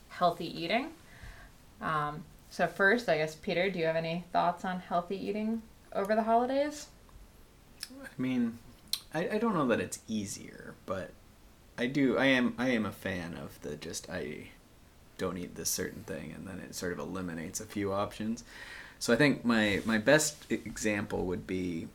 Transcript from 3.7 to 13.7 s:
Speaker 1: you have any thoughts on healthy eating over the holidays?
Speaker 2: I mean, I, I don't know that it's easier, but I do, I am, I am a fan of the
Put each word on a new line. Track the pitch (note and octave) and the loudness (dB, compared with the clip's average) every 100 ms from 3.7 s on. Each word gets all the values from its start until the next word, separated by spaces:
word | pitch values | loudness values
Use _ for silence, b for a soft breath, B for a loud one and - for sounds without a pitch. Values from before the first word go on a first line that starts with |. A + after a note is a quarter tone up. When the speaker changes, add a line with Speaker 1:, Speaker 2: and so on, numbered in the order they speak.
| F3+ | 2
Speaker 1:
you | D#3+ | 0
have | E3 | 2
any | E3 E3+ - | 0 -4 -2
thoughts | F3 E3+ F3 F#3+ | 2 2 2 -2
on | F#3 | -4
healthy | - F3 F3 G3 | -2 -2 0 -4
eating | G3 G#3+ G#3+ A3+ - - - | -4 -2 -2 -4 -6 -18 -8
over | - G3+ A3 | -2 0 2
the | |
holidays? | A3 A3+ B3 C4+ D4 D4 - - - - - - - - - - - C4 | 4 4 4 2 0 -2 -12 -18 -20 -20 -20 -20 -20 -20 -20 -16 -14 -14
Speaker 2:
I | C4+ - | -12 -6
mean, | B2+ B2+ A#2 A#2 - - - - - | -2 0 0 -2 -14 -20 -8 -8 -4
I, | D#3 F3+ | -4 -2
I | G#3 | 0
don't | A3+ | 0
know | F3+ C3 | 2 2
that | G#2 | 2
it's | E2+ - - | 0 -6 -6
easier, | A2 G2 - - - - - - | -6 -4 -8 -12 -16 -16 -12 -6
but | F#2+ E2+ - - - - - - - | -6 -6 -12 -20 -20 -20 -20 -14 -4
I | B2 | 0
do, | C#3+ C3+ G2+ | 4 4 6
I | C3+ | 6
am, | C3 A#2+ - | 6 4 2
I | B2+ | 2
am | A#2+ G2+ | 2 0
a | |
fan | - - F2+ E2+ D2 | -4 -4 -4 -4 -8
of | E2 - | -10 -10
the | C#2 | -10